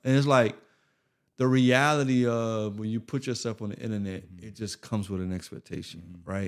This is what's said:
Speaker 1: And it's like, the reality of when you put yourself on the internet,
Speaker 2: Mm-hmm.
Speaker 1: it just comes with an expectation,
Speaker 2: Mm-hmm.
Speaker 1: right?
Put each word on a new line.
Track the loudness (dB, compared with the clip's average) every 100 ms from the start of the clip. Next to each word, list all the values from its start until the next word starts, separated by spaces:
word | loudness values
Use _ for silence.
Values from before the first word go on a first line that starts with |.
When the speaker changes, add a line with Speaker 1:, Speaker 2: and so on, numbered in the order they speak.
| 2
Speaker 1:
And | 4
it's | 6
like, | 4 4 0 _ _ _ _ _ _ _ 0
the | 4
reality | 6 6 6 4 2 2 2 2
of | 0 0 -2 -4 -4
when | -4
you | -6
put | -4 -6 -4
yourself | -6 -6 -6
on | -8
the | -8
internet, | -6 -4 -4 -8
Speaker 2:
Mm-hmm. | -12 -18 -16
Speaker 1:
it | -10
just | -10 -10
comes | -6 -6 -4
with | -4
an | -4
expectation, | -6 -8 -16 -12 -12 -12 -16
Speaker 2:
Mm-hmm. | -18 -14 -8
Speaker 1:
right? | -6